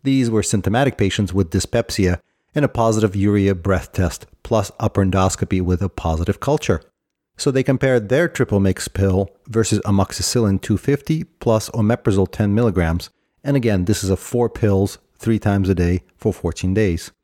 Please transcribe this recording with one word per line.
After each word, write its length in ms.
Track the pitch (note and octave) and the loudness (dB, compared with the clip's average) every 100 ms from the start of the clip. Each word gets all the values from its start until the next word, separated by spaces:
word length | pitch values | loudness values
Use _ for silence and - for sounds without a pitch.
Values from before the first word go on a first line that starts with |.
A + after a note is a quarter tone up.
These 280 | C3+ C3+ A#2 | 0 2 2
were 120 | A2 | 0
symptomatic 540 | F#2+ G#2+ F#2+ A#2 C3+ - | 0 0 0 2 0 2
patients 360 | G2 - G2+ | 0 0 0
with 160 | F#2+ F2 | 0 0
dyspepsia 720 | F#2+ - A#2 - - F#2 F2 _ _ _ D3+ | -2 0 -2 -2 0 0 0 _ _ _ -2
and 80 | |
a 60 | C#3+ | 0
positive 480 | - A2+ A2 G#2+ G2 | 2 0 2 0 0
urea 360 | G2+ G#2 G2 | 0 2 2
breath 380 | F#2 G2 F2+ - | 0 0 -2 -2
test, 340 | - F2 - - _ | -2 -2 -4 -18 _
plus 300 | - A2 G#2+ - | -2 -2 -2 -4
upper 240 | A2 - | -2 0
endoscopy 580 | F#2+ F#2+ F#2+ - - F#2 | 0 2 0 0 -2 -2
with 200 | F2+ F2+ | 0 0
a 80 | G2 | -2
positive 500 | - E2 D#2+ E2+ - | -4 -4 -2 -2 -2
culture. 420 | - D3+ - E2+ _ _ _ _ _ - | -2 -2 0 -2 _ _ _ _ _ -4
So 140 | D3 | -2
they 120 | C3 | 0
compared 460 | C3 C3 C3+ B2+ G#2 | 0 0 2 0 2
their 200 | C3 E3+ | 0 0
triple 300 | - B2+ G2+ | -2 0 2
mix 280 | G2 F2+ - | 2 0 -6
pill 420 | - G2 F#2 G2 _ - | 0 2 2 -2 _ -4
versus 320 | A2+ A2 G#2+ | 0 0 0
amoxicillin 800 | - G2 F#2+ - - B2+ G#2+ G2 | 0 0 0 -4 -2 0 0 0
two 160 | - G#2 | -2 -2
fifty 480 | - C#3+ - D#3+ - | 0 -2 -2 -4 -4
plus 440 | _ A#2+ A2 - | _ 0 0 -2
omeprazole 600 | A#2 G#2+ A#2+ - G2 F#2+ | -2 0 0 0 0 0
ten 240 | - G#2 G2+ | 0 0 2
milligrams. 540 | A#2+ F#2 D#2+ E2+ - _ _ _ | 0 0 0 -2 -6 _ _ _
And 140 | C#3 C#3 | -2 0
again, 280 | A2+ G2 F2+ | 0 0 0
this 180 | G#2 | 0
is 60 | F#2+ | 0
a 80 | F#2+ | -4
four 320 | - A#2+ A#2 | -2 -2 -2
pills, 500 | - G#2+ G2 G2 - _ _ | 0 0 2 0 -4 _ _
three 220 | A2+ A2 | -2 0
times 280 | G#2+ G2+ F#2+ | 0 0 0
a 60 | F2+ | 2
day 280 | F2 F2+ _ _ | 2 0 _ _
for 180 | A2 | -4
fourteen 400 | F#2 E2+ - F#2 | -2 -6 -4 -2
days. 380 | G2 G#2 E2 - _ | 0 0 -2 -8 _